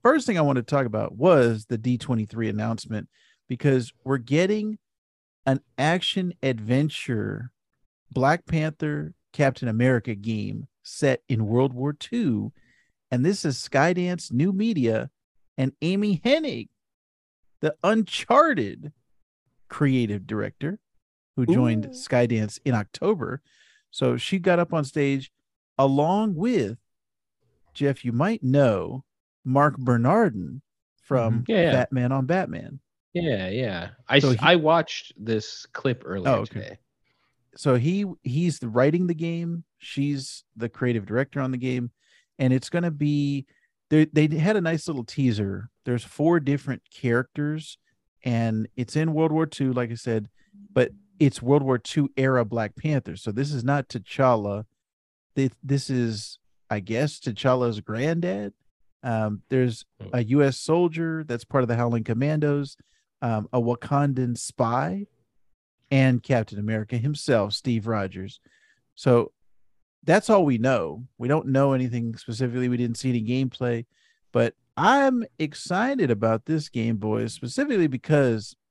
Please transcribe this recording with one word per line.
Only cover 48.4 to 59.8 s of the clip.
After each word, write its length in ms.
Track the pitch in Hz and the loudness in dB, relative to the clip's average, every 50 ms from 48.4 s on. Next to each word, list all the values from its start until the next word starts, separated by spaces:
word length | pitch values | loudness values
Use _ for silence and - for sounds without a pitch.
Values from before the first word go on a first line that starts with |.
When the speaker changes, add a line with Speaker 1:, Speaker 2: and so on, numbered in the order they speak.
| 117 113 110 110 110 - _ | 0 0 -2 -2 -4 -6 _
Speaker 1:
it's 180 | - 123 - - | -8 -8 -4 -2
in 180 | 151 160 165 | -2 -2 0
World 200 | 151 156 160 160 | 0 0 0 2
War 140 | 156 156 160 | 2 0 -2
Two, 260 | 156 - - 143 131 | -2 -2 -2 -2 0
like 180 | 123 123 123 113 | 0 -2 -2 -4
I 40 | 117 | -6
said, 320 | 113 - 123 113 110 104 - _ _ _ _ _ - - - | -8 -4 -2 -2 -2 -4 -6 _ _ _ _ _ -20 -20 -2
but 200 | - 127 123 - - - _ _ _ _ | 2 2 2 2 0 -16 _ _ _ _
it's 240 | 151 135 - - | 2 2 2 0
World 200 | 117 123 139 147 139 | 2 4 4 4 4
War 120 | 135 131 | 2 0
Two 320 | 120 _ - - 156 143 135 _ | 0 _ -4 -2 -2 -2 0 _
era 280 | - 131 135 131 127 117 | 0 0 2 2 2 0
Black 320 | 101 120 117 107 101 - | 0 -2 -4 -4 -4 -8
Panther. 400 | - - 156 151 131 - - 82 | -6 -4 -2 -2 -2 -4 -6 -14
So 160 | - - 113 | -8 -8 -6
this 200 | 101 117 139 147 | -4 -4 -4 -4
is 120 | 147 127 113 | -4 -4 -2
not 240 | 135 143 143 131 _ | 0 -2 -2 -2 _
T'Challa. 760 | - 117 - - - - 135 127 120 110 101 101 101 104 107 _ _ _ _ _ _ _ _ _ _ _ _ _ _ | -10 -12 -12 -8 -2 2 4 4 4 2 0 -4 -6 -6 -8 _ _ _ _ _ _ _ _ _ _ _ _ _ _
Thi-, 160 | - 135 127 - _ | -2 -2 -2 -2 _
this 280 | - 131 139 139 - - | -4 -2 -2 -2 -2 -2
is, 480 | 131 123 120 113 110 107 - - - _ _ _ _ _ _ _ | -2 -2 0 -2 -4 -6 -10 -14 -18 _ _ _ _ _ _ _
I 80 | 110 104 | -6 -6
guess, 380 | 92 104 110 120 147 147 - - | -4 -4 -2 -2 -2 -2 -4 -6
T'Challa's 640 | - 131 107 - - 131 127 127 123 120 110 104 | -8 -8 -8 0 2 2 4 4 2 0 -2 -4
granddad. 720 | - - 107 113 131 156 165 170 170 180 98 - - 202 _ _ _ _ _ _ _ _ _ _ | -8 -8 -6 -4 -2 -2 -2 -2 -2 -2 -4 -4 -6 -10 _ _ _ _ _ _ _ _ _ _
Um, 400 | - 120 113 110 110 104 104 98 _ _ | -4 -2 -2 0 0 -2 -4 -6 _ _
there's 360 | 135 131 127 123 113 - | 0 2 2 2 -2 -6